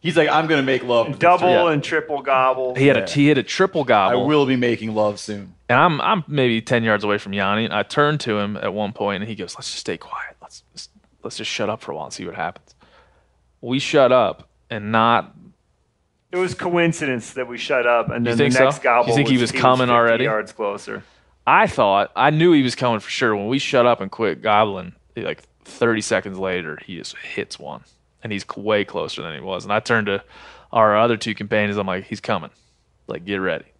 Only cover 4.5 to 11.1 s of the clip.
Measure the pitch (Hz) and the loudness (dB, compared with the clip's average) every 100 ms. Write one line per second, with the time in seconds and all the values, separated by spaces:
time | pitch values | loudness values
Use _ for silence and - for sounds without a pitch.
4.5 | 131 123 110 110 107 104 104 - 104 95 | 0 0 -2 -4 -2 -2 -2 -10 -12 -12
5.5 | - _ 123 170 147 - 208 151 147 127 | -20 _ 4 4 2 -2 -2 -2 0 2
6.5 | 113 - 120 113 104 104 104 101 101 98 | 0 0 0 2 0 0 -4 -4 -4 -2
7.5 | 104 110 104 101 - 147 151 - 104 101 | -2 -2 -4 -4 0 0 0 -2 -4 -4
8.5 | 104 101 98 104 - 101 98 107 107 87 | -4 -6 -4 -6 -4 -4 -4 -8 -10 -12
9.5 | - - - - 85 - - - - - | -12 -12 -10 -8 -10 -10 -14 -14 -18 -20
10.5 | - _ - - _ _ | -20 _ -20 -20 _ _